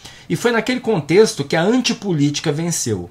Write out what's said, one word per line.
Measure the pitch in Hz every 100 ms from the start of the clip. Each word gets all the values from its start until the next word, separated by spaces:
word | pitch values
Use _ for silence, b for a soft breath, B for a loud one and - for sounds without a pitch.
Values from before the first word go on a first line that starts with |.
| B B B
E | 170
foi | 233
naquele | 233 226 254
contexto | - 208 - 170 220 -
que | 143 170
a |
antipolítica | 180 254 247 233 202 160 143 147 165
venceu. | 147 170 165 123 101 87